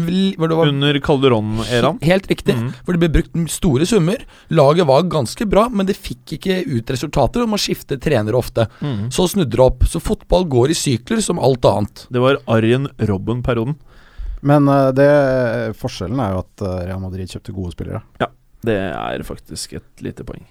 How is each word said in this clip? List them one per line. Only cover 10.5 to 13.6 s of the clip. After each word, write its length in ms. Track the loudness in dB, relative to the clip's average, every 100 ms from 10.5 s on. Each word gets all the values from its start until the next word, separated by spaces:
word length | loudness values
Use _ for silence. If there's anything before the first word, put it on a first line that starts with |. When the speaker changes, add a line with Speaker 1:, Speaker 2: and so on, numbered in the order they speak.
| 2 2
Speaker 1:
i 20 |
sykler 480 | 2 0 -2 -2 -2
som 160 | -2 0
alt 240 | 2 4 2
annet. 420 | 2 -2 -8 -6
Speaker 2:
Det 80 | 0
var 180 | 2 2 0
Arjen 400 | 2 2 2 -2 -4
Robben-perioden. 800 | -2 -2 -2 -4 -2 -2